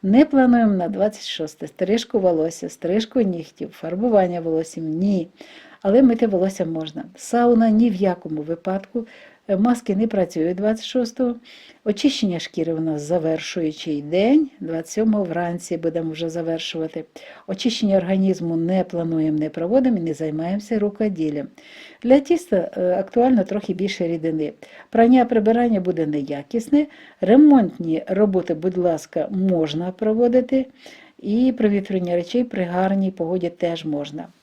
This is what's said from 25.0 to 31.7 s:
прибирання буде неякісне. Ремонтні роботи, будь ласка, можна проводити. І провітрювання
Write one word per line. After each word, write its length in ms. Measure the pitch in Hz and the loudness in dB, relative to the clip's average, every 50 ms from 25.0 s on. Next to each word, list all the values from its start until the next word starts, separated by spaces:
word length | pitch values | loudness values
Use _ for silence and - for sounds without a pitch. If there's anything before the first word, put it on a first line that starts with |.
| 226 233 254 254 247 | 6 8 8 6 6
прибирання 540 | 240 247 220 208 214 226 233 240 240 226 196 | 4 2 2 2 4 2 2 2 2 0 0
буде 260 | 180 180 180 165 160 | 0 -2 -2 -2 -2
неякісне. 840 | 151 151 147 139 135 147 143 143 _ - 233 226 - - 294 302 294 - - - - - _ | -2 -2 -4 -4 -6 -8 -10 -10 _ -6 -6 -4 2 2 2 2 2 -6 -20 -20 -20 -10 _
Ремонтні 840 | - 185 220 269 302 302 285 262 220 170 - - 175 165 160 160 - - | 2 4 8 8 10 10 8 8 6 4 -2 -6 -4 -2 -2 -4 -2 -4
роботи, 460 | 185 190 214 208 190 185 170 - 170 | 0 2 2 2 2 0 0 0 -4
будь 240 | 156 160 185 180 180 | -2 -2 -4 -2 0
ласка, 500 | 180 175 165 156 - - - 165 147 - | 0 0 0 0 -4 -6 -4 -4 -4 -2
можна 600 | 202 190 190 190 185 165 160 151 143 156 175 180 | -2 -2 0 0 2 2 0 0 -2 -4 -6 -6
проводити. 720 | 185 - 220 214 220 220 240 240 233 254 247 254 269 262 262 262 - _ - - - - - - _ _ | -6 -4 -2 -2 0 2 2 4 4 2 2 2 0 -2 -2 -2 -10 _ -20 -20 -20 -20 -20 -20 _ _
І 320 | - - 208 226 254 262 240 233 | -6 -4 0 2 2 2 2 2
провітрювання 580 | 226 208 | 0 0